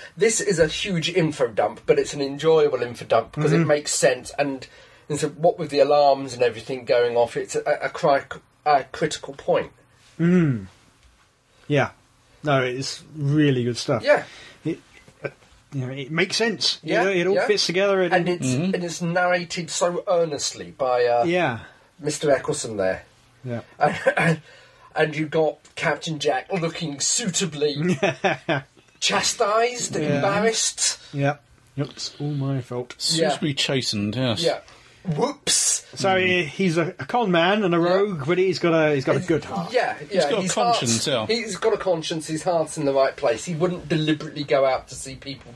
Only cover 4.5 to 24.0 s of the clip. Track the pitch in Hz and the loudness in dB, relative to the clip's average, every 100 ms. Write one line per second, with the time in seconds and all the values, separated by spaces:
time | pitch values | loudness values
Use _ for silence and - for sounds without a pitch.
4.5 | 131 - - - - - 147 151 147 165 | -4 -12 -20 -20 -20 -8 -4 -4 0 0
5.5 | - 147 143 139 147 143 135 135 123 120 | 0 -2 2 6 6 6 4 -2 0 0
6.5 | 113 113 127 120 123 120 117 117 147 - | 0 -8 -6 2 2 4 2 2 0 -4
7.5 | 151 147 147 131 - 156 139 - - - | -4 -2 -2 -2 0 2 2 0 -14 -18
8.5 | _ 151 143 - - 151 - - 139 - | _ 2 2 2 -4 -4 -4 -10 -8 0
9.5 | 147 - - _ _ _ - 170 180 156 | 0 0 -12 _ _ _ 0 4 4 4
10.5 | 113 92 - _ _ _ _ _ _ _ | 0 -6 -18 _ _ _ _ _ _ _
11.5 | _ - 143 110 - _ _ _ _ 147 | _ 0 2 2 -4 _ _ _ _ 0
12.5 | 135 127 127 135 - - 156 139 151 147 | 2 2 -4 -8 -10 -14 -4 0 4 4
13.5 | 127 120 113 - 117 269 269 - - - | 4 0 -4 -2 0 2 2 0 -16 -20
14.5 | - 156 - - - - _ 143 - _ | -8 -8 -8 -12 -20 -20 _ -12 -12 _
15.5 | - _ 139 127 135 131 160 190 - 233 | -20 _ -8 -8 -8 -6 -2 -2 0 -2
16.5 | 185 - - 156 185 185 185 180 202 202 | 0 -4 -4 -2 0 2 2 2 2 2
17.5 | 202 - 175 202 190 175 180 170 175 131 | 0 0 0 2 2 2 2 2 -2 0
18.5 | 127 185 185 175 165 170 180 180 180 175 | 0 0 -2 -4 -4 -2 0 2 0 -2
19.5 | - 160 - 175 175 - 175 165 139 - | -8 -6 -2 -2 -2 0 0 0 -2 -6
20.5 | - 87 - 131 123 123 120 170 180 151 | -8 -14 -4 0 4 4 4 2 2 0
21.5 | 113 - - _ - 147 147 151 131 - | -2 -10 -20 _ -8 -6 -2 0 0 0
22.5 | - 120 104 92 92 - _ _ _ 123 | -6 -6 -2 -2 -2 -10 _ _ _ -10
23.5 | 117 - - - 190 | -10 -12 -2 -2 0